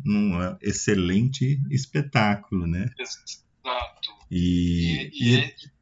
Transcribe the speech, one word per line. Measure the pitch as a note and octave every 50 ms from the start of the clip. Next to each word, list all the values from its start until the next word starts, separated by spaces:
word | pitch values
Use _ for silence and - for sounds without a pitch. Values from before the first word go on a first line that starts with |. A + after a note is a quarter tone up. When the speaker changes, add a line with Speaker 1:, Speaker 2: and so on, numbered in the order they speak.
| -
Speaker 1:
num | G2+ G#2 G#2 G#2 G2+ F2 F2 F2+ F2+ F#2 -
excelente | - G2+ G2 - - - G#2 G2 F2 F2 F#2 G#2 A#2+ C3+ C3 - C3 C3 C#3+ C3+ C3+ C#3
espetáculo, | C#3+ B2 - - - D3+ C#3+ - - A#2 G#2+ G#2 G2+ G2+ - - G2+ F#2 F2 E2
né? | E2 F#2 G2+ A#2+ - -
Speaker 2:
Exato. | - - - - - - - - _ _ _ _ - B2+ B2 B2 A#2+ - - - - - - _ - -
Speaker 1:
E, | F2+ F2+ F2 F2+ F2+ F2 F2 F2 E2+ E2+ E2+ E2+ D#2+ - - -
Speaker 2:
E, | - C#3+ B2
e | A#2+ B2
Speaker 1:
e |
Speaker 2:
é, | A#2 - - - - - - _ _